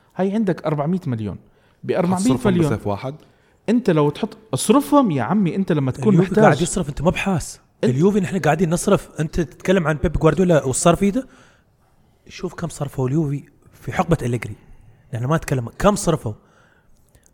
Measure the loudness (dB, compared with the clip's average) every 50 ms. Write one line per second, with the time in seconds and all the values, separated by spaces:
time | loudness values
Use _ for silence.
0 | _ _ _ -4 -2 -2 0 0 0 -2 -2 -2 -2 -4 -2 -2 -2 -2 -2 -2
1 | -4 -4 -4 -4 -4 -6 -8 -10 -14 _ _ _ _ _ _ _ -4 -2 -2 0
2 | 0 0 0 0 2 0 0 2 2 2 2 2 2 2 0 -2 -4 -4 -6 -6
3 | -8 -10 -12 -12 _ _ _ _ _ _ _ _ _ 0 0 0 2 2 2 4
4 | 2 2 0 -2 -6 -8 -8 -10 -10 -8 -6 -2 2 4 4 4 4 4 4 4
5 | 4 4 2 0 0 0 0 2 2 0 0 -2 0 0 0 0 0 -2 -2 0
6 | 2 2 4 4 4 2 4 4 6 6 4 2 0 -2 -2 -4 -4 -4 -4 -2
7 | -2 0 0 0 -2 -2 -2 -2 -4 -6 -12 -18 _ _ _ _ -2 0 2 2
8 | 2 2 2 2 0 -2 -2 -2 0 0 0 2 0 0 0 0 0 2 0 0
9 | 0 -4 -8 -8 -6 -4 -2 -4 -4 -4 -6 -6 -2 0 0 2 2 0 -2 -2
10 | -2 -2 0 2 2 2 2 2 2 4 4 2 2 0 -2 0 2 2 2 2
11 | 2 0 0 -2 -6 -8 -14 -20 -20 _ _ _ _ _ _ _ _ _ _ _
12 | _ _ _ _ _ -20 -16 -12 -12 -12 -10 -8 -10 -8 -8 -8 -10 -8 -4 -4
13 | -2 -2 0 0 -2 -2 -4 -6 -8 -14 _ _ _ _ -20 -16 -12 -6 -4 -2
14 | 0 0 0 0 0 -2 -4 -4 -6 -8 -12 -14 -18 -20 -20 -20 -20 -20 -20 _
15 | _ _ -8 -6 -2 -2 -2 -2 -2 -2 -4 -4 -4 -6 -4 0 2 2 2 2
16 | 0 -2 -2 -2 -2 -6 -10 -10 _ _ _ _ _ _ _ _ _ _ _ _
17 | _ _ _ _ _ _